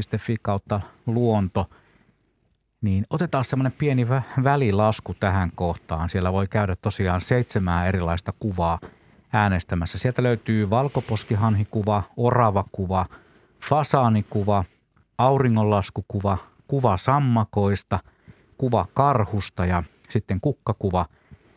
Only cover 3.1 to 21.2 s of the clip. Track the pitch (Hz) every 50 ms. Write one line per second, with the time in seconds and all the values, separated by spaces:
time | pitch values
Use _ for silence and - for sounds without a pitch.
3.1 | - 151 180 160 - 135 123 - - 131 135 131 - - 151 147 135 127 120 113
4.1 | 131 135 123 - - 135 127 139 143 143 135 107 98 101 107 110 104 - - -
5.1 | 90 - - 98 95 98 92 85 - - 90 85 80 - - - 82 78 82 87
6.1 | - 95 90 92 92 98 98 95 - 107 104 95 92 - - 110 - - 98 90
7.1 | 90 92 - - 127 123 117 - - 110 95 90 85 87 90 92 95 92 87 82
8.1 | 85 90 - - - - - 107 92 90 85 82 82 82 - - - _ _ _
9.1 | _ _ _ _ - 110 104 101 95 87 - - 95 87 82 - - 95 - 127
10.1 | 120 - 127 123 120 107 - - 110 107 107 95 107 120 139 143 - 131 - -
11.1 | 113 104 - - 117 101 110 113 107 101 104 - - 110 98 110 104 101 - -
12.1 | _ - 120 120 120 123 120 107 95 98 98 - - - 95 87 95 92 92 -
13.1 | - - - _ _ _ _ _ _ _ - - 143 151 143 - - 139 127 117
14.1 | 110 107 101 - - 107 98 104 101 98 92 - _ _ _ _ _ _ _ _
15.1 | _ - 120 131 139 135 131 123 113 110 107 104 104 101 98 - - - - -
16.1 | - 101 92 - 95 - - - _ _ _ - 139 139 127 113 95 87 - -
17.1 | 135 143 139 127 117 113 107 - - 104 101 98 101 95 - _ - 92 - _
18.1 | _ _ _ - - _ _ _ _ - 135 123 117 104 85 - _ - 135 143
19.1 | 135 113 104 - 107 101 - - - - 90 90 90 87 82 - _ _ - -
20.1 | - 107 - - 98 95 - 147 - - _ - 107 - - 98 90 90 87 -
21.1 | _ _